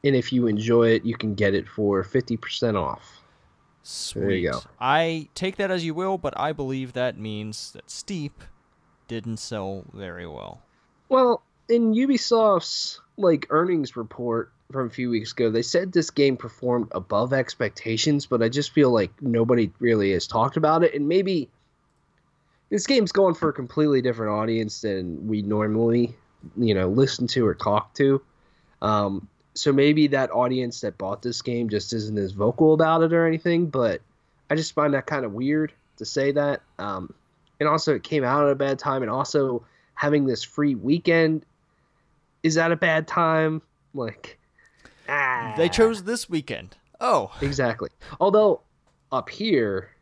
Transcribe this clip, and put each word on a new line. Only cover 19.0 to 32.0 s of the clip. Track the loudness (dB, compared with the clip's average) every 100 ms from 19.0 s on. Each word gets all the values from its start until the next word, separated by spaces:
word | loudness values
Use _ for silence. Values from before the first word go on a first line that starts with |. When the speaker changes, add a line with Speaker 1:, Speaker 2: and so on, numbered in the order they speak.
| 0 -4
Speaker 1:
nobody | -2 0 4 2 2 0
really | 0 2 2
has | 0 0
talked | 0 0 2
about | 2 4
it, | 2
and | 2 0
maybe | 0 2 -2 -4 _ _ _ _ _ _ _ _ _ _ _ _
this | -4
game's | 2 2 2
going | 2 2
for | 2 -2
a |
completely | -4 -6 0 2 2
different | 0 -2 -2
audience | -2 0 -2 -4 -6
than | -4 -4 -6 -8 -4
we | -4
normally, | 0 0 0 2 2 2 0 -4 _ _ -14 -2
you | 0
know, | 2 2
listen | 2 2 0 -2
to | 2 0
or |
talk | 0 0 0 -2
to. | 0 2 2 _ _ _ _ _ _
Um, | 0 0 0 -4 -10 _ _
so | -2 2
maybe | 4 4 6 4
that | 2 0
audience | 0 0 0 -4 -6
that | -8 -6
bought | -8 -6
this | -6 -6
game | -4 -4 -2
just | -4 -4
isn't | -6